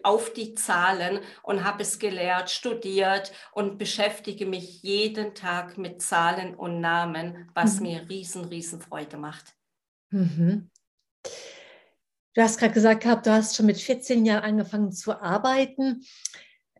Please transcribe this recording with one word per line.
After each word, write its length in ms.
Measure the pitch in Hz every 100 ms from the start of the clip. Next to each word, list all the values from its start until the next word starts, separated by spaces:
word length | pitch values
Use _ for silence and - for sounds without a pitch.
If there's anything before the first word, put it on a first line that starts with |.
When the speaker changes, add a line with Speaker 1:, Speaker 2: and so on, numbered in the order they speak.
Speaker 1:
auf 280 | 202 220 -
die 220 | 233 214
Zahlen 640 | - - 175 185 190 180 196 - -
und 220 | - 196 190
habe 160 | 202
es 180 | 202 -
gelehrt, 500 | 208 185 175 180 180
studiert 840 | - 247 226 190 190 190 196 - - -
und 260 | 208 202 202
beschäftige 680 | 202 214 208 208 214 196 190
mich 380 | 185 175 -
jeden 520 | 190 202 214 214 208 -
Tag 420 | 180 175 175 196
mit 240 | 175 -
Zahlen 540 | - 170 170 185 180 -
und 240 | 175 170
Namen, 720 | 170 170 170 160 175 175 -
was 280 | 175 208 196
Speaker 2:
Mhm. 60 | 175
Speaker 1:
mir 220 | 165 170
riesen, 360 | 190 180 185 175
riesen 340 | 170 160 170
Freude 380 | - 156 151 147
macht. 300 | 151 151 - _ _ _ _ _ _
Speaker 2:
Mhm. 580 | 196 170 151 170 208 - _ _ _ _ _ - - - - - - _ _ _ _ _ 226
Du 60 |
hast 180 | 220 220
gerade 140 | 226
gesagt 300 | 220 220 220
gehabt, 220 | 233 226 220
du 60 |
hast 240 | 220 214 -
schon 100 | 214
mit 120 | 202
vierzehn 460 | - 254 - 233
Jahren 200 | 220 214
angefangen 480 | 214 214 196 208 202
zu 200 | - 214 -
arbeiten, 840 | 180 202 254 262 269 269 269 247 - - - - - _ _